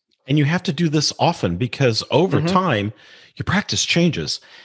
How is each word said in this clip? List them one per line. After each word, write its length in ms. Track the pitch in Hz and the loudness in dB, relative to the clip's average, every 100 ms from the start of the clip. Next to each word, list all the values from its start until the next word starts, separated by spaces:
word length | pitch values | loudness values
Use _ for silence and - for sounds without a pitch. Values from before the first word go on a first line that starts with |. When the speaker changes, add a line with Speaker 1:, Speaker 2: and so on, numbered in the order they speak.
| _ _ - | _ _ -2
Speaker 1:
And 120 | 151 | 2
you 60 | 143 | 2
have 180 | 175 | 0
to 100 | - | -2
do 160 | 139 170 | -2 0
this 240 | 151 143 - | 0 -2 0
often 380 | 151 170 95 87 | 0 0 -2 -2
because 460 | 123 - 123 107 - | -4 0 0 0 0
over 280 | 135 185 104 | 2 2 0
Speaker 2:
Mm-hmm. 100 | 170 | 2
Speaker 1:
time, 460 | 185 185 113 101 - - - - - | 2 2 0 -2 -6 -16 -20 -16 -8
your 80 | |
practice 420 | - 185 - 104 - | -2 -2 0 -2 0
changes. 560 | 170 175 101 78 - - - | 2 2 0 -4 -8 -12 -20